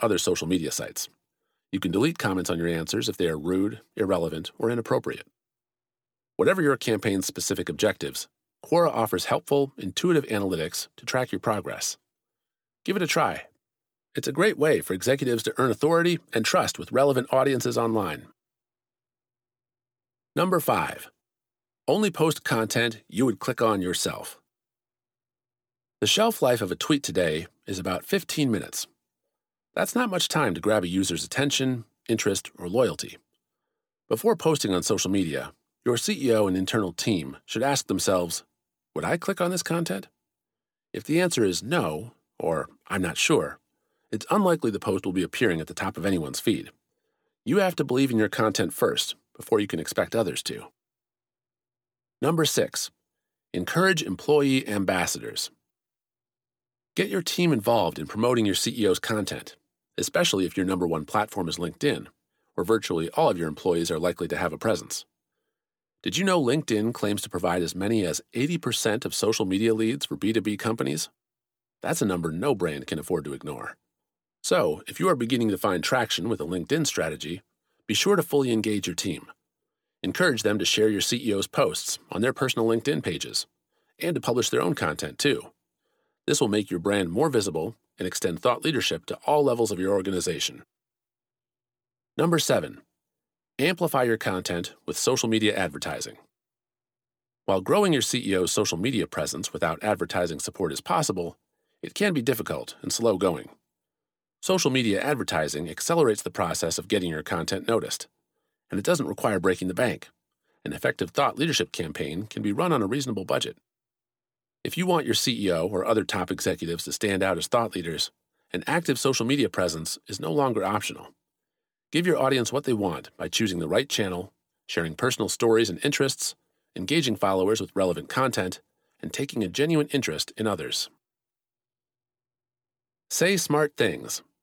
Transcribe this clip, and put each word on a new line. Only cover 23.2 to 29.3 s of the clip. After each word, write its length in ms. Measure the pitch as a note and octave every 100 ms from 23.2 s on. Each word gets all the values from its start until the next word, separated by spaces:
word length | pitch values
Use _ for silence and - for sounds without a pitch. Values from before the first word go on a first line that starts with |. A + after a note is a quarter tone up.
| C3
would 140 | G#2
click 220 | - B2
on 200 | A2+ G2+
yourself. 580 | F2+ F2 E2 - - - _ _ _ _ _ _ _ _ _ _ _ _ _ _ _ _
The 80 | G#2+
shelf 340 | - A3+ A3
life 200 | C3+ A#2+
of 100 | F#2+
a 60 | F2+
tweet 260 | - D3
today 440 | - F2 E2+ D#2 - _ -
is 100 | F#2+
about 280 | F#2 F#2 -
fifteen 440 | G3 - - C#3
minutes. 380 | G#2 - - - _ _ _ _